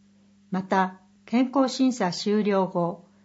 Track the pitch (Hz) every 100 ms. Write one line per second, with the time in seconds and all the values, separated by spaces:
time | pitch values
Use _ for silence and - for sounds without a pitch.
0 | _ _ _ _ - 185 185 196 185 -
1 | _ _ - 233 262 277 262 262 262 240
2 | 185 170 208 208 202 196 180 180 170 -
3 | - _